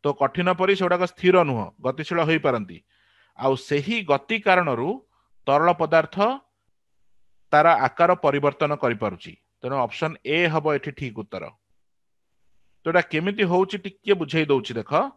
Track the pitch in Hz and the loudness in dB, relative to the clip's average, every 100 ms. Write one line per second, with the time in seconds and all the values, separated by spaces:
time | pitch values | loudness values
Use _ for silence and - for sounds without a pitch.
0 | 147 143 170 - 180 180 185 190 180 175 | -4 0 -2 0 -2 0 2 2 2 0
1 | 180 - 180 180 156 120 90 _ 127 131 | 0 0 4 4 4 -2 -6 _ -6 -6
2 | 151 170 160 160 156 120 95 85 _ _ | -4 -2 2 2 2 -2 -4 -14 _ _
3 | _ _ _ - 135 135 - 147 139 233 | _ _ _ -4 -2 -2 -2 -4 -2 -6
4 | 175 139 - 220 208 180 165 117 143 262 | 0 -2 0 -2 2 2 2 -2 -4 -6
5 | _ _ _ _ - 143 170 170 160 165 | _ _ _ _ 0 2 2 2 2 2
6 | 156 - 214 269 _ _ _ _ _ _ | 0 -2 -2 -2 _ _ _ _ _ _
7 | _ _ _ _ _ 151 160 139 127 - | _ _ _ _ _ 4 6 4 0 2
8 | 175 180 147 143 143 139 147 147 127 110 | 2 4 2 2 0 0 -2 0 -2 -2
9 | 107 87 82 85 _ _ 123 135 117 - | -4 -6 -16 -20 _ _ -8 -4 -4 -4
10 | 160 151 123 156 175 160 151 143 147 135 | -6 -6 -4 0 2 0 0 -2 -6 -10
11 | 135 110 101 95 90 _ _ _ _ _ | -10 -10 -12 -12 -12 _ _ _ _ _
12 | _ _ _ _ _ _ _ _ 160 170 | _ _ _ _ _ _ _ _ 0 0
13 | - 156 180 208 190 180 190 202 196 - | 0 -4 -4 -2 0 2 0 -4 -10 -12
14 | - 196 151 160 147 135 107 117 104 147 | -2 -2 0 -2 0 0 -2 -10 -2 -2
15 | 269 | -2